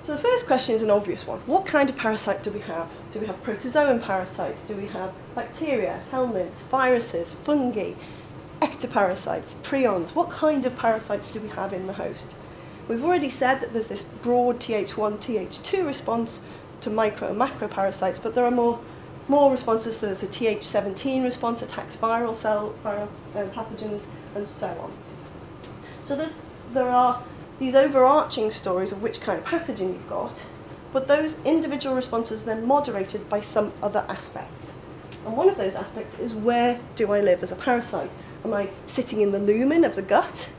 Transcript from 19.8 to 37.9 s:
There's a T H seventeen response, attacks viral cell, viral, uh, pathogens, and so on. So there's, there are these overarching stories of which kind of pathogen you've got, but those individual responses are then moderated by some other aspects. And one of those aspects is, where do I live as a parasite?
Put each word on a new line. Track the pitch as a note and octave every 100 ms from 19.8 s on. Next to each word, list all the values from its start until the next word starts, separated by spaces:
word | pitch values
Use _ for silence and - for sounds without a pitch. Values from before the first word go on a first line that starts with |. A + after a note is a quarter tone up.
| A3+ A3
There's | G#3 F#3+
a | G3
T | - A#3
H | G#3
seventeen | - G#3+ G3+ F#3+ C#4 C4
response, | B3+ A#3+ A#3 A#3
attacks | - - - -
viral | A3+ A3+ A#3+ A3+
cell, | A3 G#3 G#3+ -
viral, | A3 G3+ G#3 - - -
uh, | G3
pathogens, | A3+ A3 - G#3+ G#3 - - - G#3
and | G#3
so | - -
on. | - - - - - - - - - - - - -
So | - C#4
there's, | D#4+ - - - -
there | B3 B3
are | B3 B3 B3 - - - -
these | C4 C4
overarching | D4 C4+ B3+ D4 - - G#3+
stories | G#3+ - F3+ F#3+
of | G3
which | A3 -
kind | - F3
of | -
pathogen | E4 E4 G#3 F#3
you've | F3+ -
got, | - - - - - - - -
but | C4+ C4
those | C#4+ D#4 D#4 -
individual | D#4+ D#4 C4+ C4+ C4
responses | B3+ A#3 A3+ A3
are | A3+
then | A3 A#3
moderated | C#4+ C#4+ G3+ F#3+ G#3+ -
by | G#3
some | G#3 A3 G#3 -
other | G#3 G#3 -
aspects. | - - - - - - - - - - - -
And | A3+
one | F#4
of | G4
those | G3 G3
aspects | F#3 - A3 -
is, | B3
where | A3 A3 A#3+ A#3+ A#3+ - -
do | G#3+
I | G#3
live | G3+ F3+
as | F#3+
a | F#3
parasite? | - A#3+ A#3